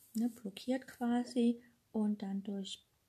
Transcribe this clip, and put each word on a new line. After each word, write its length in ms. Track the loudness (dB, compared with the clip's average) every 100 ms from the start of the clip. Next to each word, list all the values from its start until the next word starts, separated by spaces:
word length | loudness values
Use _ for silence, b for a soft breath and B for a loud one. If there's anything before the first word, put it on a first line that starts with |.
| -10
ne, 160 | -2 -2
blockiert 580 | -2 -10 -8 -2 -2 -4
quasi 720 | -4 2 2 2 4 4 4 B B _
und 300 | 0 0 0
dann 200 | -2 -4
durch 420 | -4 -6 -6 -10 _ _